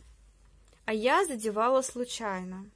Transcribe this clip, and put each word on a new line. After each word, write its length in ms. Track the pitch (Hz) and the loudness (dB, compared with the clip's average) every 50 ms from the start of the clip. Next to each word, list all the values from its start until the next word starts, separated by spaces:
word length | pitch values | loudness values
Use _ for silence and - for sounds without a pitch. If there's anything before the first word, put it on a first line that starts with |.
| - - - - - - _ _ - - - - _ _ - _ _ | -20 -20 -20 -20 -20 -20 _ _ -20 -20 -20 -20 _ _ -20 _ _
А 80 | - 220 | -2 -2
я 320 | 220 214 254 294 359 392 | 0 2 4 4 4 4
задевала 560 | 339 269 220 214 220 196 214 226 247 262 262 262 | 2 0 -4 -4 -2 0 2 2 4 4 2 2
случайно. 840 | - - 240 247 247 - - 226 208 190 185 185 185 185 190 196 208 - | 0 -2 -6 -6 -6 -6 -6 -6 -4 -4 -6 -6 -8 -10 -12 -14 -16 -20